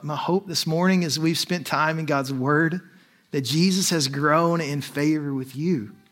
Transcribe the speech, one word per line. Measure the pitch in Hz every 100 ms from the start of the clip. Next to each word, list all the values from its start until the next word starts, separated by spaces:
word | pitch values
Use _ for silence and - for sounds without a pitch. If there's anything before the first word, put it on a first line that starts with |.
my | 147 147
hope | - 185 196
this | 156 165
morning, | 160 185 185
as | 165 131
we've | 160 160
spent | - 175 135
time | 143 156 160
in | 151
God's | 139 135
word, | 135 131 147 165 180 - - _ _ _
that | 147
Jesus | 120 156 190 185 180
has | 170 135
grown | 143 147 160 170 170
in | 143 143
favor | - 143 151 156 143
with | 135 131 135
you | 170 151 104 - _